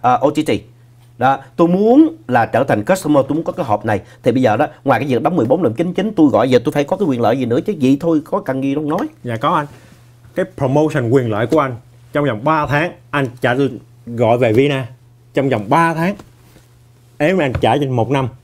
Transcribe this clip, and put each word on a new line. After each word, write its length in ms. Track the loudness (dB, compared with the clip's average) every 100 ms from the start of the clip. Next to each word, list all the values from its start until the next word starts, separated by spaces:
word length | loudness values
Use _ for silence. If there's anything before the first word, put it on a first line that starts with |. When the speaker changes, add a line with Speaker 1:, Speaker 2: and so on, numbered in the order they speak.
Speaker 1:
ờ, 160 | 0 2
O 80 | 0
T 40 | 0 -2
T. 40 | -4 -6 _ _ _ -20 -2
Đó, 220 | 0 0 -4 0
tôi 120 | 2
muốn 480 | 4 4 6 4 0 -2
là 180 | 0 2
trở 180 | 0
thành 220 | 0 0 0
customer, 400 | -2 2 2 2
tôi 80 | -2
muốn 80 |
có 80 | -6
cái 140 | -6 -4
hộp 200 | -2 -2
này. 160 | -4 -6 -6
Thì 80 | -2
bây 100 | 2
giờ 160 | 2 0
đó, 100 | -2 -4
ngoài 160 | -2 0
cái 100 | 0
việc 140 | -2
đóng 120 | 0 0
mười 100 | 2
bốn 180 | 2
đồng 100 | 0
chín 200 | -2 -4
chín, 200 | -4 -2 2
tôi 120 | 2
gọi 200 | 4 2
về 120 | 2 2
tôi 60 |
phải 120 | -2
có 140 | -2 -2
cái 100 | -2
quyền 140 | 0
lợi 160 | 0 0
gì 80 | 0
nữa 140 | -2 -2
chứ. 100 | 0
Vậy 160 | 2 2
thôi, 220 | 0 -2 -2
có 140 | -4
cần 240 | -4 -4
gì 120 | -4 -4
đâu 80 |
nói. 240 | -4 -4 -6 -8
Speaker 2:
Dạ 140 | -8 -4
có 120 | -2
anh. 160 | -2 -4 -12 -20 -20 -20 _ -10 -6
Cái 100 | -6 -4
promotion 520 | 0 2 0 0 0
quyền 220 | 0 0
lợi 160 | -2 0
của 120 | 0
anh, 160 | 0 -6 -16 _ -8
trong 120 | -4 -2
vòng 180 | -2
ba 220 | -2 0 0
tháng, 260 | -2 -2 -8 -8
anh 160 | -4 -4 -2
trả 140 | -2 0 -2 -4 -16 _ -10
gọi 320 | 0 2 2
về 160 | 2
Vina. 340 | 2 2 -2 -6 -14 _ _ _
Trong 160 | -2 0
vòng 200 | -2 0
ba 240 | 0 2
tháng, 220 | 0 -4 -6 -14 _ _ -20 _ _ _ _ _ -4
nếu 160 | 0 0
mà 100 | 0
anh 80 | 0
trả 160 | 2 2
trên 120 | 0
một 200 | -2 0
năm, 180 | -2 -4 -8